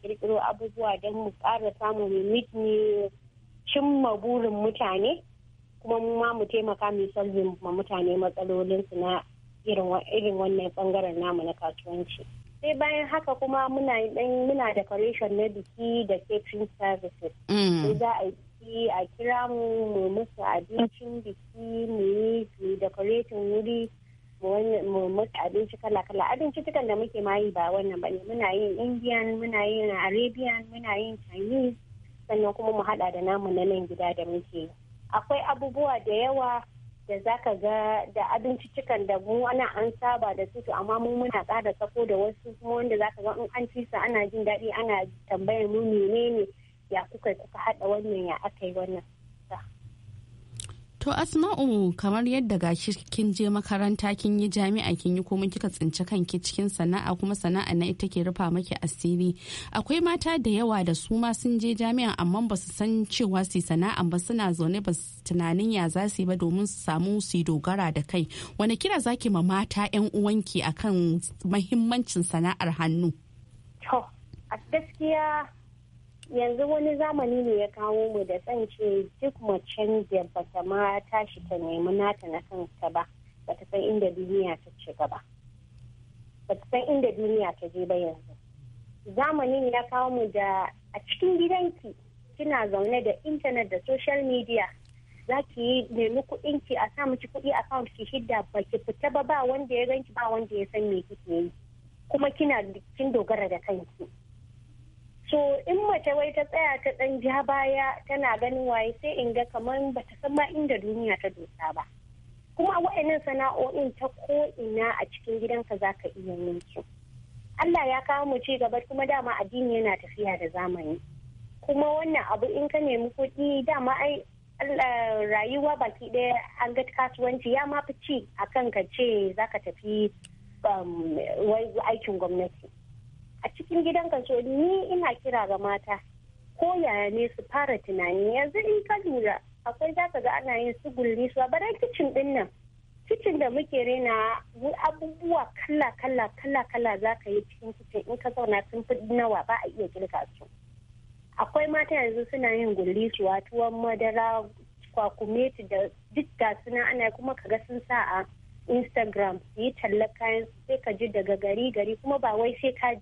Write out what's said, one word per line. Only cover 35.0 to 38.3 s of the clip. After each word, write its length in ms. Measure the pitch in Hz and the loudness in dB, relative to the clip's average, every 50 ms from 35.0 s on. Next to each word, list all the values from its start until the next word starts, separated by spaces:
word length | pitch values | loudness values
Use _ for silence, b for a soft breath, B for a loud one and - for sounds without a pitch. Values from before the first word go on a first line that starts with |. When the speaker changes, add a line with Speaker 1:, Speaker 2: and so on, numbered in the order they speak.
| - - - | -8 -4 -2
Speaker 1:
Akwai 280 | 214 214 - 285 277 - - | -2 0 0 0 0 0 -2
abubuwa 500 | 269 247 277 269 233 277 294 277 254 226 190 | -2 -2 -4 -4 0 0 2 2 0 0 0
da 80 | 208 208 | 0 0
yawa 500 | 220 240 262 269 269 254 247 240 240 240 - - - - - - - - - | 2 2 2 2 2 2 0 0 -2 -4 -10 -18 -20 -20 -20 -20 -16 -10 -8
da 100 | 202 196 196 | -6 -4 0
za 100 | 226 233 240 - | 0 0 0 0
ka 120 | 247 202 | -2 -2
ga 520 | 185 196 208 214 214 214 214 214 208 202 208 - | 0 0 0 2 2 2 2 0 0 -2 -2 -2
da 80 | 220 196 - | -2 0 0